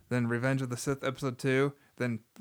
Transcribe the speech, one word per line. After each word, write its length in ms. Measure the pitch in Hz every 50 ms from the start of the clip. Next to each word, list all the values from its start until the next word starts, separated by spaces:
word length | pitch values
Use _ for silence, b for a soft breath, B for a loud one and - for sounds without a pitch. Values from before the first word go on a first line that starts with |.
| b -
then 180 | 123 123 120 117
Revenge 340 | 120 117 123 135 135 135
of 80 | 135 123
the 60 | 123 120
Sith 260 | - 143 135 135 -
episode 340 | 135 127 - 143 131 117 -
two, 360 | - 135 131 135 139 143 139 b b b b
then 240 | - 123 120 117 110 - _ - -